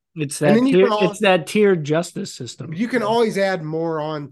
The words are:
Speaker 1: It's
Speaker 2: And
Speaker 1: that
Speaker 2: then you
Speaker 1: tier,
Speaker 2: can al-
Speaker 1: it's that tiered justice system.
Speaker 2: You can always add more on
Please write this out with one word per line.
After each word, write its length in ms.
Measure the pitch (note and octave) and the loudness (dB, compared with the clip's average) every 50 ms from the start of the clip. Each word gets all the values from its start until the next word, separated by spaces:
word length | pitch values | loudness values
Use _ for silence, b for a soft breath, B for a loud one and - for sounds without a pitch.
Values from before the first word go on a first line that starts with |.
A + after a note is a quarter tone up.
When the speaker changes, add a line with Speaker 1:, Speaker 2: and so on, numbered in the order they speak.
| _ _ - | _ _ -10
Speaker 1:
It's 260 | E3 D3+ C#3 - - | -8 -8 -8 -4 0
Speaker 2:
And 80 | D3+ D3 | 2 4
Speaker 1:
that 40 | G#3+ | 4
Speaker 2:
then 120 | A3+ B3+ C4+ | 4 4 4
you 100 | C4+ C#4 | 4 4
Speaker 1:
tier, 80 | F#3+ - | 4 4
Speaker 2:
can 60 | G#3+ | 4
al- 180 | G#3+ G#3 F3 | 2 2 0
Speaker 1:
it's 100 | G3+ - | 0 2
that 260 | G#3 G3 F#3 F#3 D3+ - | 2 4 4 2 2 0
tiered 360 | - G#3+ G#3+ G3+ F#3+ E3+ D3+ | 0 2 4 4 4 2 0
justice 500 | C#3 D3+ D#3+ F3 - - - - - - | 0 0 0 -2 -4 -8 -12 -12 -12 -12
system. 400 | - C3 A2+ - - B2 D3+ D#3+ | -12 -14 -14 -12 -12 -12 -10 -6
Speaker 2:
You 140 | E3 A3+ A#3 | -6 -6 -2
can 140 | B3+ B3 | -2 -2
always 360 | G#3 G3+ A3+ A#3 A#3+ A3 E3+ F#3+ | 0 0 0 2 0 0 0 0
add 260 | G3 G3 F#3+ F#3 D#3 | -2 0 -2 -4 -6
more 360 | D3+ D#3 D#3+ E3 E3+ D#3+ D#3 | -6 -6 -4 -4 -4 -4 -4
on 300 | D3+ D#3 D#3 D3+ D3 C#3 | -4 -6 -6 -8 -10 -12